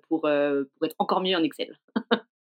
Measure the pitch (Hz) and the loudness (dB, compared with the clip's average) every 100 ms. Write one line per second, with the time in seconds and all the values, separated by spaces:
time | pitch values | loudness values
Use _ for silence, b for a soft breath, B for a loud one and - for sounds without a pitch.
0 | - 160 156 147 143 139 135 - 160 - | -4 -2 2 2 2 0 -2 -4 -4 -2
1 | - 185 185 180 156 - - - _ 220 | 0 0 2 2 0 -2 -10 -12 _ -8
2 | - 233 - _ _ | -2 -2 -2 _ _